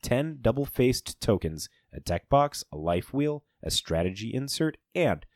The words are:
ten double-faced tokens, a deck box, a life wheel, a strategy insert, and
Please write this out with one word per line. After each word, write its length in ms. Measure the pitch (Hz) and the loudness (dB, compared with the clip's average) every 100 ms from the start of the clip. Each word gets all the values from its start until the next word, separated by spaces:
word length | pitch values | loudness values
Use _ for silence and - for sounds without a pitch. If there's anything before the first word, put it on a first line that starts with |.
ten 340 | - 127 156 147 | -2 0 0 0
double-faced 800 | 143 139 139 - 127 123 - - | 0 0 0 2 2 2 -4 -4
tokens, 480 | - 101 80 80 - _ _ | 0 2 0 -6 -10 _ _
a 60 | - | -10
deck 300 | - 87 - | -4 -4 2
box, 340 | 143 147 - - | 4 4 -2 -12
a 60 | 78 | -4
life 360 | 78 87 - | 0 0 0
wheel, 300 | 135 147 147 - _ | -2 -2 -2 -8 _
a 120 | - | -4
strategy 600 | 92 - 82 90 95 110 | -2 0 0 0 -2 -6
insert, 440 | 120 139 - 160 - _ | -4 -4 -2 -2 -2 _
and 320 | 175 156 82 - | 0 0 0 -6